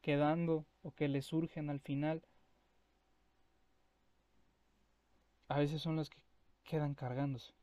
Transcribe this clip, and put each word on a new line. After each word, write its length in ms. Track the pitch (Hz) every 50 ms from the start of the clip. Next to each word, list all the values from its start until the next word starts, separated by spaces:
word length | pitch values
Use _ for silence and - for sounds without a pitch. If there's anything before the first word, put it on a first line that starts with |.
quedando 640 | - - 143 143 147 147 156 170 170 165 165 156 151 _ _ _ _
o 100 | 156 -
que 140 | - 156 143
le 140 | 139 139 139
surgen 480 | - - 160 165 160 - 165 151 147
al 100 | 147 143
final, 420 | - - 139 139 147 151 160 165 - _ _ - _ _ _ _ _ _ _ _ _ _ _ _ _ _ _ _ _ _ _ _ _ _ _ _ _ _ _ _ _ _ _ _ _ _ _ _ _ _ _ _ _ _ _ _ _ _ _ _ _ _ _ _ _ _ _ _ _ _ _ _ _ -
a 100 | 139 143
veces 240 | 147 147 156 156 -
son 140 | 165 160
las 120 | 160 156 -
que 100 | - - - _ _ _ _ _ - _ _
quedan 300 | - - 156 147 147 143
cargándose. 580 | - 131 123 123 127 143 143 135 120 - - - _